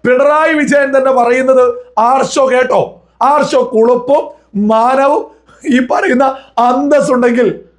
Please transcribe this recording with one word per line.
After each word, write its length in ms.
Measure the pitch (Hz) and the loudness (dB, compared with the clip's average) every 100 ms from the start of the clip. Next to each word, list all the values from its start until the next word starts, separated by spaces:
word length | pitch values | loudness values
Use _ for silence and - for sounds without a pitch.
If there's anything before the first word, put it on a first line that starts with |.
| 240 | 0
പിണറായി 460 | 254 285 302 320 | 2 2 2 0
വിജയൻ 440 | 311 254 285 269 269 | 0 0 0 0 0
തന്നെ 140 | 262 | 0
പറയുന്നത് 640 | 262 240 254 254 262 247 240 - - | 0 0 0 2 2 2 -2 -8 -2
ആർഷോ 520 | 233 269 - 302 262 | 0 0 -2 -2 0
കേട്ടോ, 500 | 247 254 196 - - _ _ | 0 0 -2 -2 -10 _ _
ആർഷോ 500 | 247 294 262 277 247 | 0 0 0 -2 0
കുളുപ്പും 560 | 220 226 240 240 294 - - _ 202 208 | 0 2 0 0 -2 -2 -16 _ -4 0
മാനവും 580 | 220 240 262 262 302 - _ _ _ 330 254 | 0 0 0 0 0 -4 _ _ _ -2 -2
ഈ 40 | |
പറയുന്ന 440 | 247 - 392 247 269 - - - | 0 -2 0 0 0 -2 -10 -2
അന്തസ്സുണ്ടെങ്കിൽ 1000 | 240 254 285 294 - 247 240 233 220 147 - | 0 0 0 0 0 0 0 0 -2 -4 -16